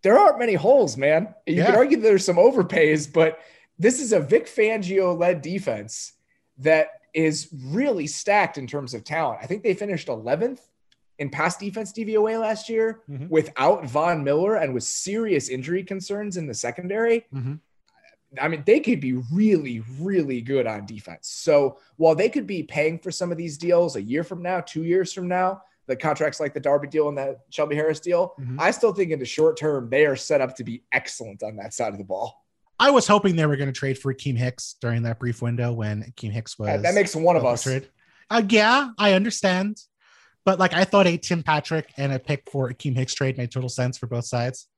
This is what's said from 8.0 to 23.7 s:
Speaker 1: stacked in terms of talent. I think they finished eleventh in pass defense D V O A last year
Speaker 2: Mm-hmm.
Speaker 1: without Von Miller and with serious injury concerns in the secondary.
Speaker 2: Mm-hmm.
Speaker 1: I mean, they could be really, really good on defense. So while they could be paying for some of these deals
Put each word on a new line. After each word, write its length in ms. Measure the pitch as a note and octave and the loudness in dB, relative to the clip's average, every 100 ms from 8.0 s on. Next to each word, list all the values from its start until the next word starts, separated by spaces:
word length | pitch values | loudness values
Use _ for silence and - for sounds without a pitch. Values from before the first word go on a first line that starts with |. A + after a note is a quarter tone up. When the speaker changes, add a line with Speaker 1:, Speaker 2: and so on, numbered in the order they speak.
| D3+ | -4
Speaker 1:
stacked 500 | - - G3+ F#3 - | -8 0 2 2 -4
in 80 | B2 | -8
terms 280 | C#3+ B2+ | -8 -8
of 100 | A#2 | -12
talent. 360 | - D3+ D3+ A2 | -6 -4 -2 -4
I 40 | - | -8
think 180 | G#3 | -4
they 100 | A3 | -2
finished 340 | F#3 G3+ F3 - | -2 -4 -6 -6
eleventh 540 | A#2 A2 D3 A#3+ C4 _ _ _ _ _ _ | -8 -2 -2 -2 -6 _ _ _ _ _ _
in 120 | C#3+ | -10
pass 280 | C#3 D#3+ E3+ | -2 -2 -2
defense 340 | G3+ G3 G#3+ | -10 -10 -12
D 140 | - G#3+ | -10 -2
V 100 | G#3+ | 0
O 120 | G#3+ | 0
A 100 | A3+ | 0
last 320 | A3 A3 - | -4 -4 -4
year 320 | A3+ A3 A3 - | -2 -2 -4 -14
Speaker 2:
Mm-hmm. 180 | C#3 D#3 | -14 0
Speaker 1:
without 580 | D#3+ - - C#3 F3 D3 | 0 0 0 2 2 0
Von 380 | C3+ E3 E3 | -2 0 0
Miller 320 | C#3 D3 F#3+ G#3+ | 2 2 2 0
and 180 | D3+ | 0
with 100 | B2 | -2
serious 680 | - - - G#3+ A3 D#3+ B2+ | -6 -8 -6 -4 0 0 0
injury 340 | B2+ C3 F3+ | -8 -4 -6
concerns 540 | F#3+ G3 F3+ G3+ G#3 F3+ | -4 -10 -8 -8 -6 -6
in 100 | D3+ | -8
the 60 | |
secondary. 720 | A2+ A#2+ B2+ F3+ G3+ A#3 A#3 - | -6 -8 -8 -6 -2 0 0 -2
Speaker 2:
Mm-hmm. 220 | C#3 B2+ D3+ _ _ _ _ _ _ _ C3 | -8 -8 -10 _ _ _ _ _ _ _ -6
Speaker 1:
I 80 | D3 | -4
mean, 160 | D#3+ D3 | -2 4
they 140 | C4 | 4
could 220 | D4+ F#3+ | 4 -2
be 120 | C3+ B2+ A#2+ | -2 -4 -4
really, 500 | E3 G#3+ F#3 C#3 A#2 A2 C3 | 0 4 2 0 -8 -10 -10
really 400 | F3+ F#3+ C#3+ B2+ | -2 -2 -2 -6
good 260 | A#2 C3+ A#2 | -2 -2 -2
on 200 | G#2+ G2+ | -4 -10
defense. 420 | A2 - E2+ - | -16 -16 -18 -16
So 520 | - - D3 C3+ - _ _ | -6 2 4 4 -2 _ _
while 180 | D#3+ D#3 | 2 4
they 140 | F#3+ | 0
could 180 | D4 G3 | -2 -6
be 160 | F#3+ | -8
paying 360 | D3 D#3 D#3 E3 | -6 -2 -2 -2
for 120 | F#3 | -10
some 220 | E3 F3 | -8 -6
of 40 | E3+ | -6
these 200 | E3+ D3 | -8 -6
deals 400 | E3+ | 2